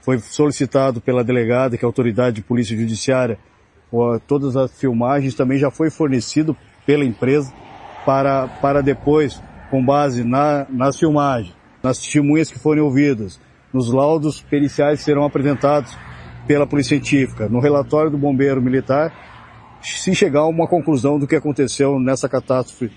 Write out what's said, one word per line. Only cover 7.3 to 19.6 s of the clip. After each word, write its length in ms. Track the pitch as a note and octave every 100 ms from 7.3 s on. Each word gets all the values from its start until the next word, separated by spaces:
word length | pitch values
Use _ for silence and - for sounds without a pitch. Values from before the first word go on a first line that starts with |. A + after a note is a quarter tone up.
| C#3+ C3+ - - - - -
para, 440 | - C3+ C#3 C3+ C3 -
para 220 | C#3 C#3
depois, 580 | C#3 C3 - D3+ C#3+ - - - -
com 140 | C3+ B2+
base 380 | C#3+ D3 A#2+
na, 420 | A#2 C3 D3 D3 C#3
nas 300 | C3 C3+ C3
filmagens, 560 | E3 D3 C#3+ B2+ G2+ - _ _
nas 160 | - -
testemunhas 540 | - D3+ C#3+ D3+ D3+
que 80 | -
forem 240 | D3+ D3+
ouvidas, 580 | D3+ C3 D3 A#2+ G2+ - _ _ _
nos 200 | B2+ A#2+
laudos 500 | B2+ C#3+ D#3+ D3+ C#3
periciais 560 | - D3 C#3+ - D3 D3+
que 60 |
serão 200 | - D3
apresentados 720 | C#3+ C#3+ C#3 C3+ C#3 D3 - - - - - -
pela 220 | - D3 C#3+
Polícia 300 | D3 C3+ D3
Científica, 520 | A#2+ D3 B2 - G#2
no 120 | A#2+
relatório 500 | C#3+ C#3+ B2 D3 D#3
do 80 | D3
bombeiro 420 | C#3+ C3 C#3 C3
militar, 540 | B2+ C3 B2 C3+ D#3+ - - - - -